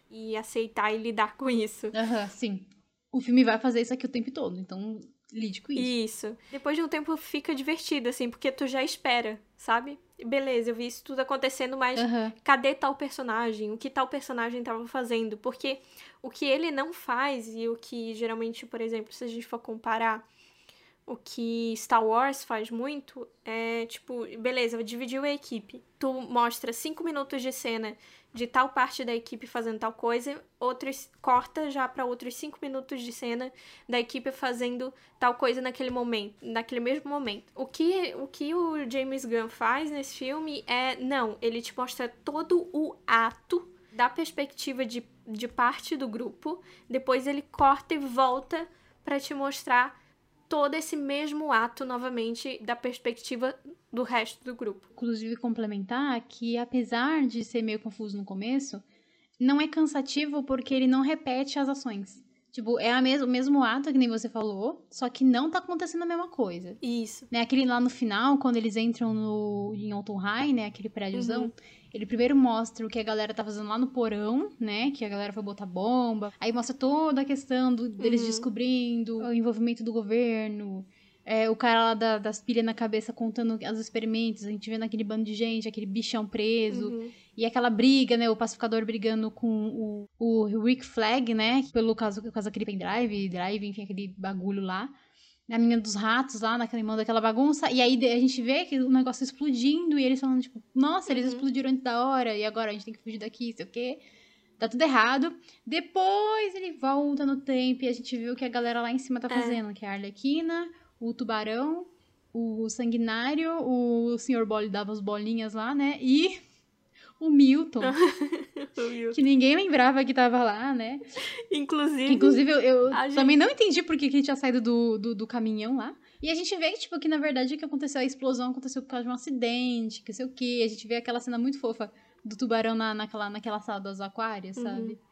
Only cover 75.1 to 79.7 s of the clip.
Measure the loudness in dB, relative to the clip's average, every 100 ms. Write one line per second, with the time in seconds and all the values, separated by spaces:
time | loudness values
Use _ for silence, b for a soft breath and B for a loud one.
75.1 | -4 -6 -6 -8 -8 -8 -2 0 2 2
76.1 | 0 -4 -4 -2 -2 -2 0 2 4 4
77.1 | 2 2 -2 0 2 2 2 -2 0 2
78.1 | 2 2 -2 -2 -2 2 2 2 0 -2
79.1 | -4 0 2 2 2 2